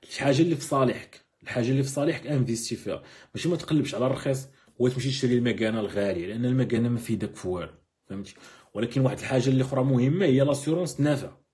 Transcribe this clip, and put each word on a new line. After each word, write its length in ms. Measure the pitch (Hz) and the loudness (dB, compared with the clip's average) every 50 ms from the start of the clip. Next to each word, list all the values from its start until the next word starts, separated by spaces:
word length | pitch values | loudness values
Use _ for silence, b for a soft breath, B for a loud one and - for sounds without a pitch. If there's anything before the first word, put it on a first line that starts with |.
| - | -18
الحاجه 380 | - - - 135 139 131 139 | -14 -8 0 2 2 4 4
اللي 140 | 170 175 160 | 4 2 0
في 60 | 135 - | -2 -2
صالحك، 640 | - 143 135 131 120 - - - - - - _ _ _ _ - | -2 0 2 2 2 0 -4 -8 -16 -20 -20 _ _ _ _ -12
الحاجه 280 | - - 123 117 123 | -6 -4 -2 0 2
اللي 120 | 135 139 135 | 2 0 0
في 60 | - | 0
صالحك 380 | - 143 143 170 160 - - | -2 0 0 0 -2 -2 -4
انفيستي 480 | 147 147 131 120 113 113 113 - - 117 | -2 0 0 0 0 -2 -4 -4 -6 -8
فيها، 280 | - - 101 82 - B B B B B B - | -8 -6 -8 -8 -10 B B B B B B -8
ماشي 140 | - - 165 | -4 -2 -2
ما 60 | 175 | -2
تقلبش 400 | 156 - - 160 147 139 - - | -2 -2 0 0 0 0 0 -2
على 100 | 117 127 | 0 0
الرخيص 420 | 131 131 - - 139 135 135 - - b b b b b - | 0 0 0 -2 -2 -2 -2 -6 -10 b b b b b 0
وتمشي 300 | 123 127 131 131 113 135 | 2 2 2 0 -2 -2
تشري 280 | 131 - 131 120 123 | -2 0 2 2 4
المكانه 420 | 123 120 120 104 98 110 110 110 113 | 4 2 2 0 0 0 0 0 0
الغاليه، 480 | 101 98 95 101 101 98 90 85 85 | -2 -2 -2 0 0 0 0 -2 -4
لان 180 | 95 110 117 123 | -6 -4 -2 0
المكانه 440 | 123 127 131 120 - 120 113 120 120 | 2 2 2 2 2 2 0 2 0
ما 80 | 120 | 0
فيدك 380 | 117 - - 110 95 107 101 - | -2 -2 -4 -4 -4 -4 -6 -8
في 120 | - - | -8 -6
والو، 240 | 90 90 87 80 78 - _ _ _ _ _ _ - | -4 -4 -4 -6 -10 -12 _ _ _ _ _ _ -12
فهمتي؟ 260 | 95 101 98 - B B B B B B B B - | -12 -12 -12 -12 B B B B B B B B -6
ولكن 280 | 104 117 117 - 139 | -4 -4 -2 0 2
واحد 180 | 131 131 - - | 2 2 0 -2
الحاجه 300 | - - 131 127 120 135 | -4 0 0 2 4 4
اللي 140 | 131 131 131 | 2 2 2
اخرى 200 | - 139 131 131 | 0 0 0 2
مهمه 420 | 139 131 120 123 135 160 190 196 | 4 4 4 4 2 2 2 4
هي 140 | 147 127 135 | 4 4 6
لاسيرونس 600 | 139 147 139 139 - 156 160 175 180 147 - - | 4 4 2 0 0 0 0 0 0 -2 -2 0
النافع، 320 | 143 147 143 123 - - - _ _ _ | 0 2 0 0 -4 -8 -14 _ _ _